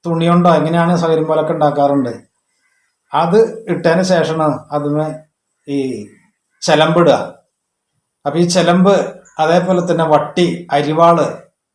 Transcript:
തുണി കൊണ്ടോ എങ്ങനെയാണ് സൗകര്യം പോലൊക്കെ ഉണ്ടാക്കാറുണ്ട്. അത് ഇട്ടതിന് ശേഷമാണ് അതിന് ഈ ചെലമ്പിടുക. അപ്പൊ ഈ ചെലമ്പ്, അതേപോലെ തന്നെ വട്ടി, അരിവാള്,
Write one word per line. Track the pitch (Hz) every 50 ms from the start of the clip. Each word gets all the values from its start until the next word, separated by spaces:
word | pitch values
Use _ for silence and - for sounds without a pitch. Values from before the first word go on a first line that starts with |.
| _
തുണി | 170 165 165 165
കൊണ്ടോ | 170 175 175 175 175 165
എങ്ങനെയാണ് | 151 147 160 165 170 170 175 175
സൗകര്യം | 165 165 165 160 156 156
പോലൊക്കെ | 160 156 156 156 160
ഉണ്ടാക്കാറുണ്ട്. | 165 156 151 147 143 143 143 143 143 143 127 120 120 - _ _ _ _ _ _ _ _ _ _ _ _ _ _ _ _ _ _
അത് | - 147 165 170 175 220 226 226 - - - -
ഇട്ടതിന് | 175 - - 170 180 185
ശേഷമാണ് | 185 185 185 165 156 151 160 160 156 151 135 - - _
അതിന് | 147 147 143 147 147 151 156 156 151 - - _ _ _ _ _ _ _ _ 147
ഈ | 139 139 135 131 120 107 104 104 - _ _ _ _ _ _ _ _ _
ചെലമ്പിടുക. | - - 160 151 156 160 165 175 170 151 123 107 113 - - - _ _ _ _ _ _ _ _ _ _ _ _ _ _ _ _ _
അപ്പൊ | 143 143 165
ഈ | 175
ചെലമ്പ്, | 175 175 185 165 170 175 185 185 196 202 170 - - - - _ _ _ -
അതേപോലെ | 156 156 170 180 170 185 185 180
തന്നെ | 170 175 170 160 165
വട്ടി, | 156 151 143 - - - 180 175 170 170 - - -
അരിവാള്, | 147 143 143 147 156 165 170 170 170 160 143 107 - - - _ _ _ _ _ _